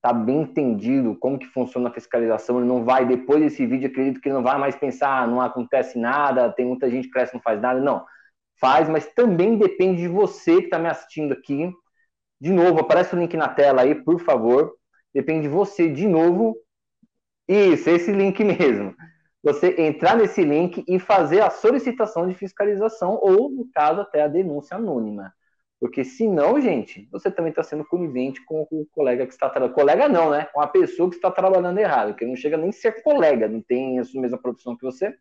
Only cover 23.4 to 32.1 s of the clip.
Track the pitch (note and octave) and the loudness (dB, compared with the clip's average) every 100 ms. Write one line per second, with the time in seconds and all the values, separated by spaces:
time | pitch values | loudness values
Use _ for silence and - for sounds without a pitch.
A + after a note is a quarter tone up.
23.4 | C#4 C4+ A#3 - D3+ E3+ G3 D3+ D3+ D3+ | 4 -4 -8 0 0 0 -2 0 0 0
24.4 | F#3+ C#3+ C#3+ F#3+ A3+ C3+ A2 G#2 F#2+ _ | -2 -4 -10 -8 -6 -4 -6 -10 -14 _
25.4 | _ _ _ _ B2 C#3 C3 - A3+ F3+ | _ _ _ _ -8 -6 -8 -2 -2 2
26.4 | D3 C4 B3+ D3 G#2 - - - - F#3 | 2 2 0 -2 -4 -14 -16 -8 -6 -4
27.4 | E3 D#3+ D#3 D3+ D3+ F3 E3+ B2+ C3 C3+ | -4 -4 -6 -8 -6 -6 -4 -4 -6 -8
28.4 | _ D#3 D3+ D#3 D3+ - C#3 B2 C3 - | _ -8 -6 -8 -10 -2 -2 0 -4 -4
29.4 | C3+ - B2+ C3 C#3+ E3 C#4+ F#3+ E3 D3 | -4 -2 -2 2 2 4 4 2 2 0
30.4 | D#3 C#3+ D3 F#3+ F3+ - F3+ F3 F#3+ F3+ | -2 -4 0 2 0 0 -4 -2 -4 0
31.4 | F#3+ F#3+ F3+ F#3 G#3 C#3 G#2+ | 2 2 2 0 0 0 -2